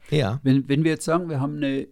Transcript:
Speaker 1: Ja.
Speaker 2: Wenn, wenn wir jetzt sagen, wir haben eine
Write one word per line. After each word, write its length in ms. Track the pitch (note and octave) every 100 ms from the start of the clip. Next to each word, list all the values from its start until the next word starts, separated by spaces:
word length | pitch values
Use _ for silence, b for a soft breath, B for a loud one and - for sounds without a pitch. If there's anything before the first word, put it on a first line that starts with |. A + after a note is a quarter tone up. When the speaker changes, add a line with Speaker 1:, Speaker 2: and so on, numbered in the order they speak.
| -
Speaker 1:
Ja. 280 | D3+ G#2 C3+
Speaker 2:
Wenn, 240 | C3+ C3+ C3+
wenn 160 | C#3
wir 80 | D#3+
jetzt 140 | D3+ -
sagen, 240 | E3 F3
wir 100 | C#3
haben 180 | C#3 D3+
eine 300 | C#3+ C3+ -